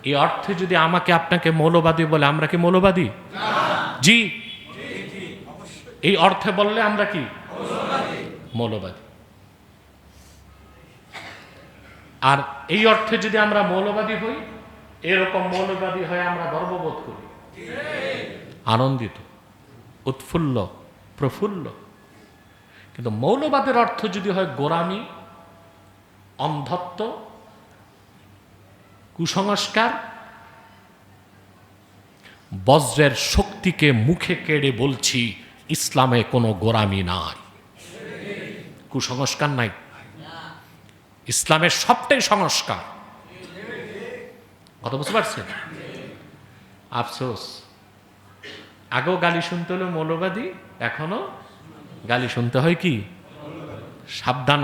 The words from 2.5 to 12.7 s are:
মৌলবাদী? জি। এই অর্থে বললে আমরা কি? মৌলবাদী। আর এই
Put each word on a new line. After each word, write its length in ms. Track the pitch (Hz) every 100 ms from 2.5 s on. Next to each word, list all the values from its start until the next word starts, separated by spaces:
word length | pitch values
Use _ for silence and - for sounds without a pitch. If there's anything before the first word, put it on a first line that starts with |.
| 175
মৌলবাদী? 520 | 175 185 190 185 131 - - - - - - - - -
জি। 400 | 139 233 208 - - - - - - 185 190 190 - - - - - - - -
এই 160 | - 190
অর্থে 340 | 175 185 -
বললে 300 | 190 208 220
আমরা 240 | 214 208 202
কি? 200 | - 113 - - - - - - - - - - - - 113
মৌলবাদী। 440 | 117 107 92 90 - - - - - - - - - - - - - - - - - - - - - - - - - - - - - - - -
আর 160 | 135 139 139 -
এই 180 | -